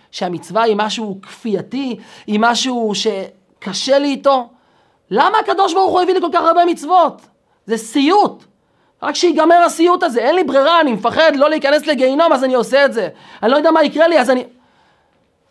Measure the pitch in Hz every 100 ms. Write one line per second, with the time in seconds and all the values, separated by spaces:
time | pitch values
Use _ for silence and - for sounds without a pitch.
0 | _ - 185 165 - 196 226 202 214 220
1 | 214 190 - - 233 190 160 254 262 226
2 | - - - 208 233 240 262 240 220 202
3 | 220 170 139 - _ _ 196 - - 277
4 | 285 269 277 269 240 _ _ _ _ _
5 | - 196 349 427 - 370 381 349 381 359
6 | 359 370 339 339 330 339 349 330 285 359
7 | 294 190 _ _ _ _ - 220 220 294
8 | 277 403 381 - _ _ _ _ _ _
9 | - 294 349 302 320 349 339 - 339 359
10 | 349 233 233 359 320 269 277 339 302 190
11 | 233 214 320 285 302 311 277 294 302 285
12 | 262 277 330 262 262 254 202 262 277 220
13 | 170 - - - 214 285 320 320 302 294
14 | 330 320 233 254 - _ _ _ _ _
15 | _ _ _ _ _